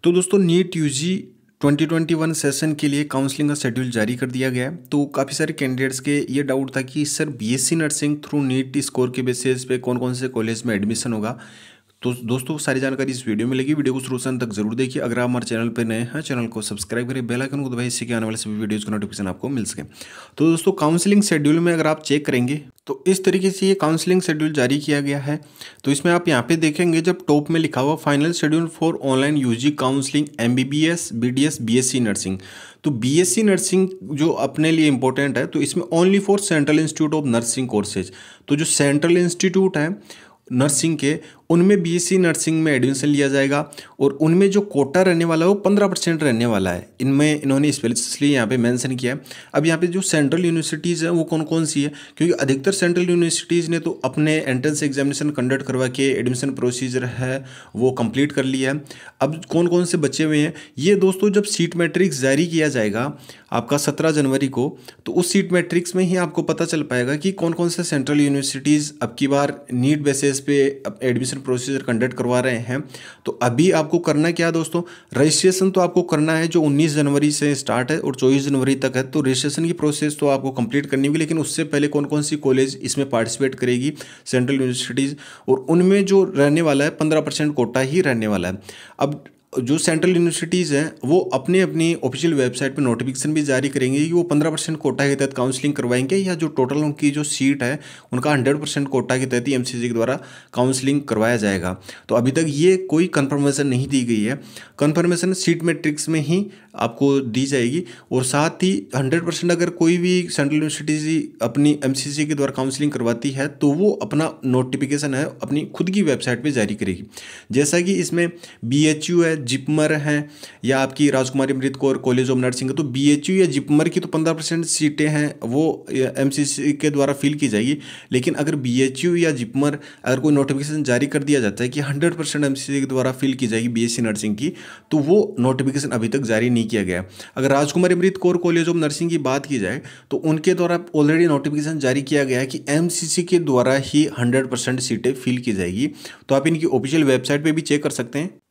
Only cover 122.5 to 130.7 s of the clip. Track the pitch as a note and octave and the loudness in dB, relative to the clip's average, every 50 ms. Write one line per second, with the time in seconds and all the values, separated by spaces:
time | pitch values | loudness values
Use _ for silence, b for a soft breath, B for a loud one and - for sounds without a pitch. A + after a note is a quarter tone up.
122.5 | B2 - C3+ C3 B2+ D#3 D#3+ C#3 A#2+ C3 C#3+ C#3+ D3 D3 D3 - F#3+ F#3+ F#3 E3 | -2 -2 -4 -4 -2 -2 -4 -4 -2 2 4 4 4 4 2 0 2 2 2 2
123.5 | C#3 C#3+ C#3 - D3 D3+ D#3+ E3+ F3 F#3 F3 E3+ - D#3+ D#3+ D#3+ E3 D#3+ D#3 - | 2 -2 0 2 2 2 4 2 0 -2 -4 -2 -2 0 0 0 0 -2 -2 -4
124.5 | E3 E3 E3 D3+ - - D#3 D3+ D3 D3 D3+ D3+ D3+ D3 D3 D3 - - - A2+ | -2 -2 -2 -2 -2 0 0 0 0 2 0 0 2 0 -2 -2 -4 -6 -6 -2
125.5 | A#2+ C#3 D#3+ D#3+ - - - - - C3+ C3 B2+ - C3+ C3+ C#3 C3+ - C#3+ C3+ | 0 2 2 2 0 -2 -6 -6 -2 -2 -2 -2 0 0 0 0 2 0 -2 -2
126.5 | - - C#3 D3 D3 C#3+ D3 D3+ C#3+ C#3+ C#3 C#3 C#3 C3+ - C#3+ D3 D3 D3 C3 | -2 -2 0 0 0 2 0 0 2 2 0 0 0 0 0 -2 0 0 -2 0
127.5 | G#2 G#2 A2+ B2+ D3+ D3 B B B B B B - C3 B2 F3 D#3 - D3 D3+ | 2 2 0 0 -2 -4 B B B B B B -2 0 0 0 0 0 -2 -2
128.5 | D3+ D3 B2+ B2 A#2+ B2+ C3+ C3+ C3 - - F3 F3 F3 E3 D#3+ D3+ B2+ A#2+ G#2+ | -2 -2 -2 0 2 2 2 0 0 -2 -2 0 2 2 2 0 0 -2 -6 -4
129.5 | - C3+ C#3 C#3+ C#3+ D3 B B B B B - B2+ C3 C3+ D#3 D3 C#3+ C#3 C3+ | -2 0 0 0 0 -2 B B B B B -2 -2 2 2 2 4 4 2 2
130.5 | C#3 C3+ C#3+ D3+ | 0 -4 -4 -4